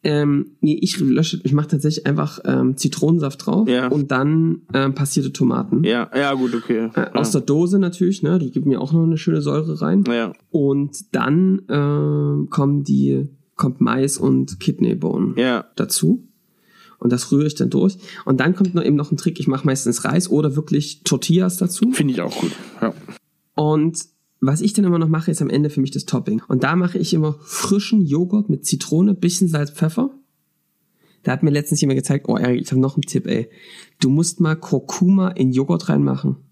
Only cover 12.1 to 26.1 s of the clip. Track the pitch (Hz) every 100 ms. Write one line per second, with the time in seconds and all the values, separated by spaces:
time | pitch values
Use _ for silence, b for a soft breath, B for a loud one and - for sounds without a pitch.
12.1 | 147 143 147 147 - 139 143 139 139 139
13.1 | 135 139 - _ - 139 123 123 123 139
14.1 | - - 131 135 95 - - - - 82
15.1 | - 95 - 127 120 - - 107 - 156
16.1 | 233 - _ _ b b b b b 120
17.1 | 123 - 143 151 143 123 - 196 196 B
18.1 | B - 131 151 185 190 175 151 147 147
19.1 | 151 - 165 139 131 139 131 - 120 107
20.1 | 151 180 143 156 139 156 147 147 - -
21.1 | 135 - 170 185 180 180 - 226 254 147
22.1 | 123 - - - - - - 113 - -
23.1 | - _ _ _ - 151 156 160 165 -
24.1 | _ _ _ 135 151 214 214 190 170 165
25.1 | 160 160 - 143 135 151 147 135 139 -